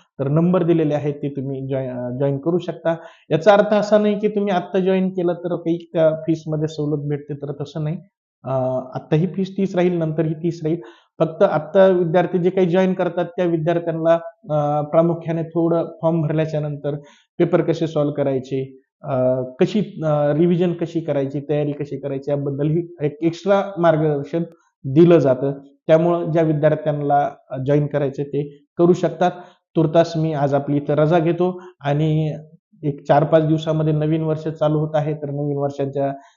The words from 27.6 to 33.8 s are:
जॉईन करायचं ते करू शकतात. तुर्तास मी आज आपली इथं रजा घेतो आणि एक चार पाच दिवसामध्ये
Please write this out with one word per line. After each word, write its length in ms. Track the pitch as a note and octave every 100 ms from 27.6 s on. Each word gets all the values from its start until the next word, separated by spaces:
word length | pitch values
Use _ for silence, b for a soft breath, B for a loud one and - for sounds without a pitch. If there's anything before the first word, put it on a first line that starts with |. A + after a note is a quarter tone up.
| B2
जॉईन 200 | D3 D3
करायचं 360 | D3 C#3 C3+
ते 420 | C#3+ C#3 C#3+ - _ -
करू 160 | F3
शकतात. 380 | F3+ E3 E3 F3+ F3 B B _ E3+
तुर्तास 420 | D#3+ E3+ E3 D#3
मी 160 | D#3+
आज 200 | D3 C#3+
आपली 240 | C#3 C#3 C#3+
इथं 160 | C#3+
रजा 260 | D3 D3+ F3
घेतो 420 | D#3+ E3+ F3+ F3+ B -
आणि 560 | C#3 D3 D#3 D#3 D#3 D3+ - - _ _
एक 240 | D3+ C#3+ -
चार 160 | D3
पाच 240 | D3+ D#3+ D#3
दिवसामध्ये 460 | D#3 D#3+ D#3